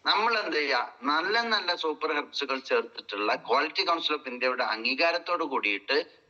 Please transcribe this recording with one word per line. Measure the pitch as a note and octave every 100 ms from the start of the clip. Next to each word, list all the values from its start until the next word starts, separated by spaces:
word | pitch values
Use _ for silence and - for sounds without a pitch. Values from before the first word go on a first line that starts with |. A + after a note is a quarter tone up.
| -
നമ്മൾ | F3+ A3+ A3+
എന്ത് | F#3+ D3+
ചെയ്യാ? | C#3+ B2+ A#2+ -
നല്ല | C3 D#3 F#3 A3+
നല്ല | A#3 G#3+ F3+ E3+
സൂപ്പർ | D#3+ C#3+ D3
ഹെർബ്സുകൾ | D3+ C#3+ - C3+ C3
ചേർത്തിട്ടുള്ള | - A#2+ A2+ - - G2+ G#2 C3
Quality | - C#3 D#3 F3 F3
Council | E3 - D3+
of | C3+
ഇന്ത്യയുടെ | B2 B2+ B2
അംഗീകാരത്തോട് | A2+ A2 A#2 C3+ E3+ E3+ E3+ F3
കൂടിയിട്ട് | D#3+ B2+ G#2 G2+ - C#3 E3+ -